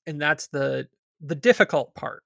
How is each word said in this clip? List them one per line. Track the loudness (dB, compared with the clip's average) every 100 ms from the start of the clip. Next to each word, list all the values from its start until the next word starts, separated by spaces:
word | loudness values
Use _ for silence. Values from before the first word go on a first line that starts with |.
| -12
And | -2
that's | 0 0 -4
the, | -2 -2 -2 -6 _ _ _
the | -8 2
difficult | 4 4 4 2 -2
part, | -8 -12 -12